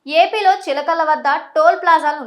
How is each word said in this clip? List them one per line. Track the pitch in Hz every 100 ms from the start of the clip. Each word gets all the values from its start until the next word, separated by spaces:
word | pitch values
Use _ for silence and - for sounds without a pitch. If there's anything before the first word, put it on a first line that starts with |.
| 269 311
ఏపీలో | 392 440 381 381 330
చిలకల | 277 311 330 311
వద్ద | 302 285 302 - 311
టోల్ | 320 349
ప్లాజాలు | 349 320 294 294